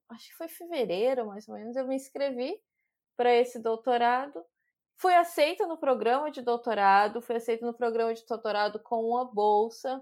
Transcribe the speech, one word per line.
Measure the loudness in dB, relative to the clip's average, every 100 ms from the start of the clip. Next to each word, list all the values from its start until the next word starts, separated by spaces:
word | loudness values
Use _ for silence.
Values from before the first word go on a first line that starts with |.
| _
acho | -20 -20
que | -14
foi | -14
fevereiro, | -14 -10 -6 -4 0 0 -2 -4
mais | -10 -14
ou | -14
menos, | -10
eu | -8 -4
me | -6
inscrevi | -6 -6 -4 -4 -6 -8 _ _ _ _ _ -2
pra | 4
esse | 4 2 -2
doutorado. | -4 -2 0 2 2 0 -2 -12 -18 _ _ _ _ _
Fui | 4
aceita | 6 4 2 0 2 -4
no | -2
programa | 0 0 2 0 -2
de | -4
doutorado, | -2 -2 -2 2 4 6 4 -2
fui | -6
aceita | -6 -4 -4 -4
no |
programa | -4 -2 0 -2
de | -4
doutorado | -8 -6 -2 0 0 -2
com | -6 -4
uma | -2 -2
bolsa | -2 0 4 4 2 -2 -8 -8